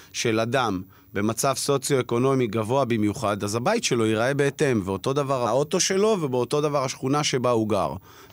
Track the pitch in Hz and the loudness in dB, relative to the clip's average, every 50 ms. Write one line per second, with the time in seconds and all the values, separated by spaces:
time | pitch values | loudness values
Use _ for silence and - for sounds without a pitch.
0 | - - - - - 120 110 110 113 117 120 139 123 110 98 92 95 - - - | -20 -12 -8 -4 -2 0 2 2 0 0 0 0 0 0 -2 -4 -6 -10 -18 -20
1 | - - - 101 104 110 113 - - 139 131 - - - 143 139 - - 143 131 | -20 -8 -4 -2 -2 -2 -2 0 0 0 0 0 0 0 0 0 0 0 0 0
2 | 120 - 127 117 127 135 135 131 127 110 98 113 110 101 127 143 135 113 120 110 | 0 0 0 0 2 2 2 2 0 0 0 -2 -2 0 0 0 2 2 0 2
3 | 104 104 98 - 113 101 104 101 98 101 104 117 123 175 220 240 - - 135 120 | 2 0 0 0 -2 -2 -2 -2 -2 -4 -4 -2 0 0 0 0 0 0 0 2
4 | 113 110 110 107 117 127 143 139 143 139 - - 156 139 123 110 90 92 95 95 | 2 2 2 2 2 0 2 2 0 0 2 0 0 2 2 0 0 -2 -4 -4
5 | - 131 135 143 143 131 139 127 120 110 113 135 151 151 - 180 170 - 196 196 | -2 -2 -2 -2 0 -2 -2 0 0 0 2 0 0 0 0 0 0 0 0 2
6 | 202 214 226 190 156 135 123 127 123 117 - 147 147 151 143 147 127 127 - - | 2 2 2 0 -2 -2 0 0 0 0 0 0 0 0 0 0 -2 -2 -6 -4
7 | - 131 139 147 139 - - 131 120 123 123 117 110 107 107 98 85 73 67 - | -2 0 0 0 0 0 -2 0 2 2 2 2 2 2 0 0 0 -2 -4 -6
8 | - - - - - - | -12 -18 -20 -20 -20 -16